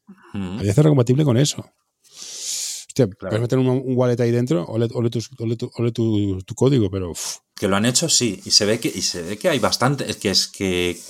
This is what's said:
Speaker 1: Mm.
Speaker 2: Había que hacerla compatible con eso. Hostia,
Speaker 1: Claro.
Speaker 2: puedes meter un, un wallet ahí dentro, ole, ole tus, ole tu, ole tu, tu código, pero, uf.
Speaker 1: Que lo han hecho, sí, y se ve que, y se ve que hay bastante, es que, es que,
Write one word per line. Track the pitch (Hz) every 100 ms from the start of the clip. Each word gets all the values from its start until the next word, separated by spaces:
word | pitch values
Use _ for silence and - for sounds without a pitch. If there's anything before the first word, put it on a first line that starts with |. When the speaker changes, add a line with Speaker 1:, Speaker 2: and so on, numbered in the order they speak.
| - - -
Speaker 1:
Mm. | 104 92
Speaker 2:
Había | 98
que | 101
hacerla | - 151
compatible | 139 117 131 151
con | 117
eso. | 151 - - _ _ _ _ - - - - - - - -
Hostia, | - 107
Speaker 1:
Claro. | 95 95
Speaker 2:
puedes | 107
meter | 120 131
un, | 127
un | 131 131 127
wallet | 123 120
ahí | 120
dentro, | 120 123 170 170
ole, | 113 117
ole | 123 117
tus, | 117 - -
ole | 113 117
tu, | 120 -
ole | 117
tu, | 117 113 104 101 92
tu | - -
código, | 131 139 98
pero, | 98 87
uf. | 76 - - _ -
Speaker 1:
Que | 101
lo | 98
han | 117
hecho, | 123 156
sí, | - 120 92 107
y |
se | - 101
ve | 120
que, | 156
y | 95
se | - 87
ve | 85 104
que | 180
hay | 139
bastante, | 101 - 131 143 -
es | 98
que, | 101
es | 90 -
que, | - 95 90 90 87 -